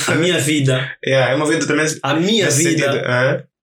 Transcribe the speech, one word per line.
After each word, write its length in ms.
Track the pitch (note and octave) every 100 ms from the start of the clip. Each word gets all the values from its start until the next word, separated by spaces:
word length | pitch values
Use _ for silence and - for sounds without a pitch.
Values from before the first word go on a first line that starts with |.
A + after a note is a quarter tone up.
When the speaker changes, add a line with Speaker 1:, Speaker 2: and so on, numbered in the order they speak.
| -
Speaker 1:
a 80 |
minha 240 | D#3 F3 D#3+
vida. 520 | C#3 D3+ C3+ C3 C3+ - C#3
Speaker 2:
Yeah, 260 | C3+ B2
é 40 | C3+
movido 300 | D3+ D#3+ C#3+
também 200 | D3 D#3 -
Speaker 1:
A 120 | C#3
minha 320 | D#3 F3+ A3 E3+
Speaker 2:
nesse 180 | B2+
Speaker 1:
vida. 280 | E3 D#3 C#3
Speaker 2:
sentido. 140 | C3+ -
Aham. 360 | B2 C3 D3 - _